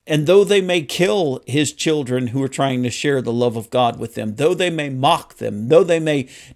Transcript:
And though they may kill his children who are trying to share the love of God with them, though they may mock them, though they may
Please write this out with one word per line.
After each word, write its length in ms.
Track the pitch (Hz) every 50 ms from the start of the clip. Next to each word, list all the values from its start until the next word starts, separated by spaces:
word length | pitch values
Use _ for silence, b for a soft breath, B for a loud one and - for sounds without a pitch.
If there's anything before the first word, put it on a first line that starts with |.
| _ -
And 160 | 156 151 151
though 160 | 160 190 202
they 200 | 202 175 208 196
may 180 | 185 180 175 175
kill 640 | 143 - - - 175 202 214 202 165 139 127 - -
his 240 | - 123 151 147 139
children 580 | - - - 165 156 151 131 123 127 127 127 113
who 140 | 117 135
are 60 | 135 131
trying 340 | - - 139 135 127 123
to 60 | 123 117
share 320 | - - - 147 139 131
the 100 | 117 117
love 260 | 117 120 123 123 110
of 120 | 113 104 -
God 300 | - 123 123 117 - 101
with 160 | 117 - -
them, 220 | 113 110 110 107
though 180 | 113 143 170 185
they 160 | 165 180 175
may 180 | 165 156 143 139
mock 460 | 131 131 135 156 170 156 - - -
them, 340 | - 110 110 104 104 110 123
though 160 | 160 180 190
they 160 | 165 165 165
may 300 | 160 156 147 139 123 B B B B B B